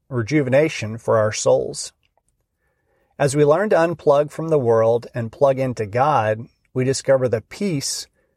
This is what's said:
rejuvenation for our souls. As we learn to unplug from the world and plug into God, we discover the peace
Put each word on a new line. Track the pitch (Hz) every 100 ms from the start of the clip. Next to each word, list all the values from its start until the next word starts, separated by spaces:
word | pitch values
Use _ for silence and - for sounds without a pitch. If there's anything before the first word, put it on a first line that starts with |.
| -
rejuvenation | 127 107 151 127 131 156 - 107 113
for | - 113
our | 107
souls. | - 131 131 - - - - _ _ _ _ _ _ _ _ _ _ _ -
As | 139 143
we |
learn | 147 160 214
to | 180
unplug | 170 165 - 143 151
from | - 160
the | 151
world | 120 113 113 117 - 120
and | 113
plug | - 139 131
into | 131 117 104
God, | 117 143 139 107 110 - _ _
we | 131
discover | 127 135 - 135 127
the | 110
peace | - - 202 147 - - - _ _